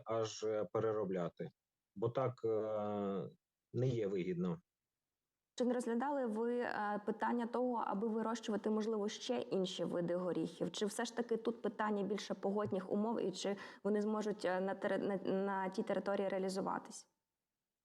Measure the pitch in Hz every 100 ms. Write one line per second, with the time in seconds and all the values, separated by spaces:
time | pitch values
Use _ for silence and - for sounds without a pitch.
0 | - 113 110 - 110 107 98 113 110 107
1 | 95 92 85 - 80 - _ _ _ 98
2 | 117 135 127 123 113 110 107 107 104 104
3 | 101 98 - - _ _ _ 117 131 117
4 | 98 98 87 85 90 85 - _ _ _
5 | _ _ _ _ _ - 247 247 226 233
6 | 269 285 240 214 233 240 240 - 208 208
7 | 208 220 226 240 233 233 254 233 - 196
8 | 226 220 220 233 - 208 214 214 214 214
9 | 208 - - 247 - 190 185 - 175 175
10 | 175 175 180 165 170 - 180 - 202 -
11 | 233 - 233 226 233 226 202 - 214 202
12 | 190 202 - 190 202 208 208 190 190 208
13 | 214 - 190 190 190 202 - - 202 208
14 | 208 214 208 208 175 185 190 190 202 190
15 | 202 190 190 190 196 190 190 - - 190
16 | 190 202 190 190 190 190 180 175 - -
17 | - _ _ _ _ _ _ _